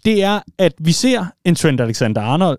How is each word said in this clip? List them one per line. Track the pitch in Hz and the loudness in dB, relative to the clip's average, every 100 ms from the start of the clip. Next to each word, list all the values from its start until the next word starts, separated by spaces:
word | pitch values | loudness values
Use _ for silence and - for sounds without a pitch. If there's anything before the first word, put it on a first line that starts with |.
| 220 | -2
Det | 214 | 0
er, | 196 208 - - | 0 -2 -6 -2
at | 180 - | 0 0
vi | 160 | -2
ser | 165 254 240 180 - 180 | 0 0 0 -4 -4 -2
en | 170 | 0
Trent | 160 127 | 0 0
Alexander-Arnold, | 117 110 113 110 107 151 185 | -2 -2 -2 -2 -2 0 0